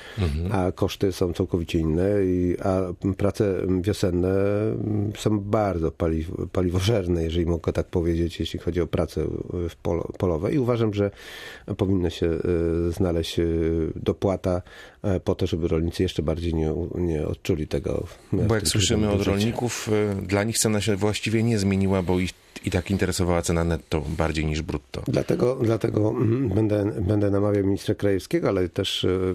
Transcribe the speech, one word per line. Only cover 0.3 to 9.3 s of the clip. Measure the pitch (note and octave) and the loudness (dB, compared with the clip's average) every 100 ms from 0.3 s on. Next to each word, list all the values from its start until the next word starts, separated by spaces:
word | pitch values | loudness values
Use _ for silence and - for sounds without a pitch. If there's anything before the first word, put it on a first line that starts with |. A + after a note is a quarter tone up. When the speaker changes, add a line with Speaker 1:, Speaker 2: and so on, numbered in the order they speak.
| D2 F2 | -2 -2
Speaker 2:
A | G2+ F2+ | 0 0
koszty | - G2 - G2 | 0 -2 0 -2
są | - F2+ | 0 -2
całkowicie | E2+ F#2 F2+ D#2+ E2+ | 0 0 0 0 0
inne | D#2+ D#2+ G2 G2+ | 2 2 2 2
i, | F#2 F#2 F2+ - | 2 2 0 0
a | G2 F#2 F2+ F2+ G2+ F#2+ | 0 0 -2 -2 -2 0
prace | G2+ - G#2 F2+ F#2 F#2 | -2 2 0 2 0 0
wiosenne, | F#2 F#2+ F#2+ F2 F#2 | 0 0 2 2 2
mm, | F#2+ G2+ G#2 A2 A#2 G#2+ G#2 G#2 G#2 | 2 2 0 0 -2 -2 -2 -2 -2
są | A2 G#2+ | 0 0
bardzo | G2+ A2 G2+ E2+ D#2+ | 0 0 2 0 -2
paliw-, | - E2 D#2+ D#2+ - F2 | 0 0 0 -4 -6 -4
paliwożerne, | F#2 F2+ F2+ F#2+ A#2 F2 F2 | 0 2 2 2 2 2 0
jeżeli | E2 E2+ E2 | 0 0 0
mogę | E2 - | 0 0
tak | E2+ - | -2 0
powiedzieć, | F#2 E2 E2+ E2+ - | 0 2 0 0 -2
jeśli | D#2+ - | -6 -4
chodzi | - F2+ | -2 -2
o | D#2+ | 0
prace | - E2 D#2+ D#2 | 0 -2 -2 -4